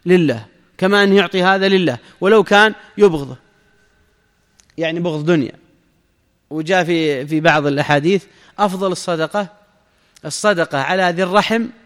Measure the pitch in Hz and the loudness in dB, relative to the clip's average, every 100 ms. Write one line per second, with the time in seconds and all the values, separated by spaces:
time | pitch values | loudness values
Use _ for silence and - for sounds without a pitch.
0 | 175 180 151 113 110 _ _ - 185 202 | 0 2 2 -2 -8 _ _ -4 0 2
1 | 196 196 175 190 180 196 196 190 160 120 | 4 4 2 0 0 2 2 2 0 -4
2 | - _ 185 220 180 202 214 202 - - | -12 _ 2 4 4 4 4 0 -16 2
3 | 202 156 135 127 _ _ _ _ _ _ | 2 2 -8 -14 _ _ _ _ _ _
4 | _ _ _ _ _ _ _ - 160 170 | _ _ _ _ _ _ _ -6 -6 -4
5 | 175 156 151 165 117 - _ _ _ _ | -4 -4 0 0 0 -8 _ _ _ _
6 | _ _ _ _ _ 156 160 185 165 165 | _ _ _ _ _ -10 -2 -2 0 0
7 | 156 135 147 156 160 151 143 143 143 147 | 0 -2 -4 0 2 2 0 -2 0 0
8 | 160 196 - _ _ - 202 185 196 175 | 2 -2 -4 _ _ -4 -4 -2 -6 -6
9 | - 165 156 208 185 _ _ _ _ _ | -6 -4 -4 -4 -8 _ _ _ _ _
10 | _ _ - - 208 175 165 139 139 185 | _ _ -14 -4 -2 0 -2 -4 -2 -2
11 | 180 170 185 202 202 226 233 - | -2 -2 0 0 0 -4 -4 -12